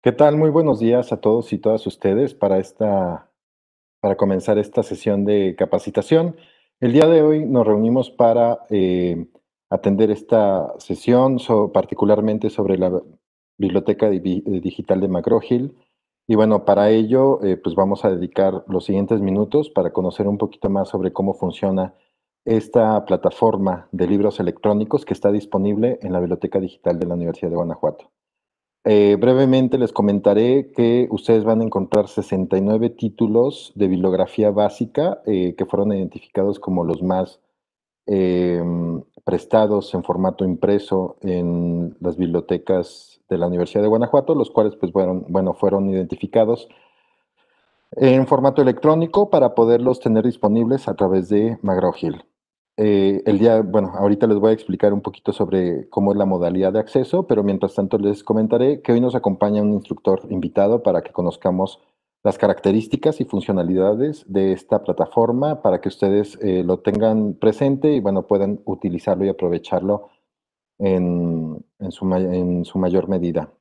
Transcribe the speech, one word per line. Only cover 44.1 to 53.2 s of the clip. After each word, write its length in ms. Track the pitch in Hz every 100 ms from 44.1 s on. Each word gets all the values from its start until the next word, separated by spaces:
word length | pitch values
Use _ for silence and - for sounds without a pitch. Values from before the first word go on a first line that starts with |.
| 143 135
los 160 | 151 113
cuales, 280 | - 107 -
pues, 160 | 87
fueron, 320 | 95 90 92 -
bueno, 260 | 92 92
fueron 340 | - 98 98 98
identificados 800 | 95 87 - 98 113 110 117 - _ _ _ _ _ _ _ _ _ _ _ _
en 360 | - 131 131 131
formato 340 | 139 135 135
electrónico 680 | 131 117 151 160 165 196 208
para 260 | 165 123
poderlos 440 | - 113 120 123 123
tener 240 | 123 110
disponibles 640 | 117 120 104 113 117 135 120
a 80 |
través 320 | 92 98 95 90
de 320 | 104 113 113
McGraw-Hill. 600 | 101 92 90 - 85 - _ _ _ _ _ -
Eh, 420 | 107 101 98 98